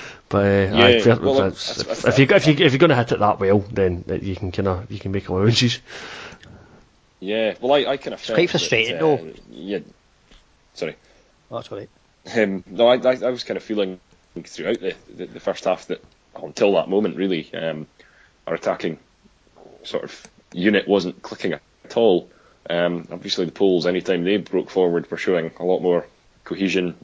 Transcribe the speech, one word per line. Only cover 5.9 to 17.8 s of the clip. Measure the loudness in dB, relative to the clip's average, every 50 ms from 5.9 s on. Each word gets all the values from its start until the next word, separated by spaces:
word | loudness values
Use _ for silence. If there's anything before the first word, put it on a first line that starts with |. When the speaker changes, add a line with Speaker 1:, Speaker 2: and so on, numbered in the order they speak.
| -18 -16 -16 -16 -16 -16 -18 -18 -20 -20 -20 -20 -20 -20 -20 -20 -20 -20 _ _ _ _ _ _ _ -12
Speaker 2:
Yeah, | -8 -4 -2 0 0 -2 -2 -2
well, | 0 2 2
I, | 2 2 0 -4
I |
kinda | -4 -6 -10 -12
Speaker 3:
It's | -10 -8
Speaker 2:
felt | -2 2
Speaker 3:
quite | 2 2
Speaker 2:
that, | 2
Speaker 3:
frustrating, | 2 0 0 0 0 0 0 0 -2
Speaker 2:
uh, | 0
Speaker 3:
though. | 2 2 2 0 -2 -8 -18 -18 -20 -20
Speaker 2:
yeah, | -18 -14 -8 -6 -6 -6 -8 -10 -20 _ _ _ _ _ _ _ -20 -20 _ _ _ _ _ _ _
sorry. | -10 -8 -8 -10 -12 _ _ _ _ _ _ _ _ _ -14
Speaker 3:
Oh, | -14
that's | -14 -12 -12 -14
all | -14
right. | -14 -16 _ _ _ _ _ _ -14 -6 0
Speaker 2:
Um, | 0 0 0 0 -4 -8
no, | -6 0 4 4 6
I, | 4
I, | 4 2 0 0 0 0
I | -4
was | -4 -4 -6
kinda | -8 -8 -8
feeling | -6 -6 -4 -4 -4 -4 -6 -12 _ _ _ _ _ _ -16 -16 -16
throughout | -16 -12 -8 -4 -4 -4 -4
the, | -4 -6 -8 -8 _ -20 -16
the, | -14 -14
the | -14 -14 -10
first | -6 -6 -6 -4 -2
half | -2 -2 -2 -4 -10
that, | -10 -10 -12 _ _ _ _ _ -18 -16 -14
until | -10 -2 2 2 4 4
that | 4 2 2
moment, | 0 0 0 0 -2
really, | -2 -2 -2 -2 -2 -4 -8 -10
um, | -8 -6 -6 -6 -8